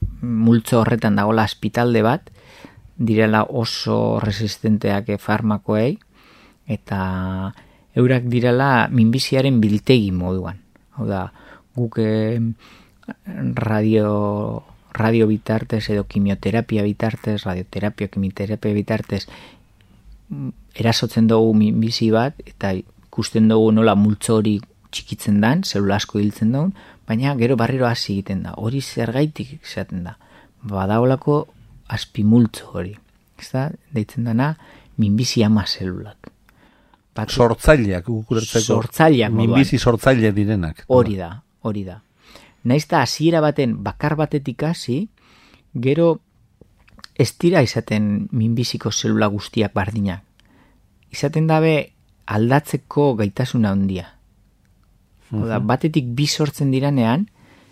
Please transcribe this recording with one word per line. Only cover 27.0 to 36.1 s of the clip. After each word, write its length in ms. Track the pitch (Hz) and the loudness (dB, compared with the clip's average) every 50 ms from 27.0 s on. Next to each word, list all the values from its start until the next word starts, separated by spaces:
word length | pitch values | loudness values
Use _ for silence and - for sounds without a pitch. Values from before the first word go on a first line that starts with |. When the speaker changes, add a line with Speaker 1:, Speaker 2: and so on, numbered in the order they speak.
| _ | _
Speaker 1:
baina 280 | - 113 110 131 139 143 | -4 -4 -2 0 -2 0
gero 200 | 127 113 120 135 | 0 0 0 2
barriro 300 | 113 113 117 131 131 127 | 2 0 0 0 0 0
hasi 280 | 120 117 - - - 101 | 0 0 -2 -4 -4 -4
egiten 280 | 98 95 - 98 92 87 | -4 -4 -4 -6 -6 -6
da. 120 | 87 87 | -8 -10
Hori 240 | - - 110 127 139 | -6 -6 -4 -4 -6
zergaitik 800 | 131 - - - 117 117 113 131 151 151 151 - - 127 139 156 - | -8 -8 -6 -4 -4 -2 0 0 0 0 -2 -8 -12 -12 -14 -18 -18
izaten 400 | - - - 95 - 104 92 87 | -12 -10 -10 -8 -8 -8 -10 -10
da? 120 | 90 - - _ _ - - - _ _ _ - | -10 -12 -16 _ _ -20 -20 -20 _ _ _ -12
Badaolako 840 | 107 101 95 95 95 107 113 120 127 135 - - 156 147 147 147 - _ - - - - - _ - | -8 -4 -4 -2 0 0 2 2 2 0 0 0 0 0 0 -2 -6 _ -20 -20 -20 -20 -20 _ -8
azpimultzo 840 | - 107 - - _ - 104 104 113 123 120 110 - - - - - | -8 -8 -8 -8 _ 0 2 4 6 6 4 4 0 -8 -16 -12 -10
hori. 220 | 90 90 92 104 - _ _ _ _ _ _ _ - | -10 -10 -10 -12 -16 _ _ _ _ _ _ _ -20
Ez 120 | - - - | -16 -8 -6
da, 180 | 131 135 151 - - _ _ 147 | -4 -4 -4 -8 -12 _ _ -6
deitzen 320 | 120 110 - - - 117 | -6 -6 -6 -6 -6 -4
dana, 320 | 120 113 117 135 147 160 - - - - - _ _ - | -2 0 0 0 -2 -2 -6 -12 -20 -20 -20 _ _ -4
minbizi 460 | - 110 101 101 110 127 - - 120 110 | -2 0 2 2 0 0 0 0 2 4
ama 200 | 107 110 107 95 | 4 4 2 2
zelulak. 640 | - - - 98 92 90 92 92 104 | -2 -6 -6 -6 -8 -8 -8 -12 -14